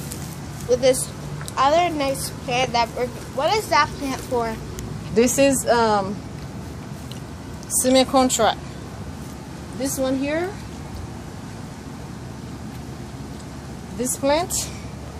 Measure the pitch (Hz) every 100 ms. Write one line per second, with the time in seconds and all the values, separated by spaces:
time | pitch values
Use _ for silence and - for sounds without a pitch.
0 | - - - - - - - 247 254 254
1 | - - - - - - 269 320 349 311
2 | 269 269 - - - 247 254 233 233 -
3 | 247 - - - 311 427 415 311 302 -
4 | 277 240 - 247 233 220 - - - -
5 | - 196 247 262 277 262 - 233 226 208
6 | 196 202 - - - - - - - -
7 | - - - - - - - - 254 262
8 | 254 269 254 - 214 - - - - -
9 | - - - - - - - 196 269 269
10 | 262 262 277 311 359 415 - - - -
11 | - - - - - - - - - -
12 | - - - - - - - - - -
13 | - - - - - - - - - 190
14 | 254 - 277 294 359 - - - - -
15 | -